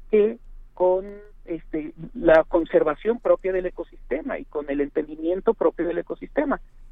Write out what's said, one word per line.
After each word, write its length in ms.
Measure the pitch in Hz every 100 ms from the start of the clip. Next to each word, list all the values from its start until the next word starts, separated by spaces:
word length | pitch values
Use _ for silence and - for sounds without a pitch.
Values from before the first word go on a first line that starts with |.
| -
que 280 | 214 214 233 - - -
con, 300 | - 180 185 202 202 208 -
este, 480 | - 165 - 156 151 - 160
la 300 | - 165 160
conservación 760 | - 175 160 170 156 147 214 233
propia 340 | 185 175 185
del 140 | 185 180
ecosistema 720 | - - - - 147 254 -
y 60 |
con 260 | - 151 147
el 100 | 143
entendimiento 760 | 143 156 156 156 160 190 226
propio 340 | 226 170 - 170
del 100 | 170
ecosistema. 600 | - 170 180 - 294 190 - - -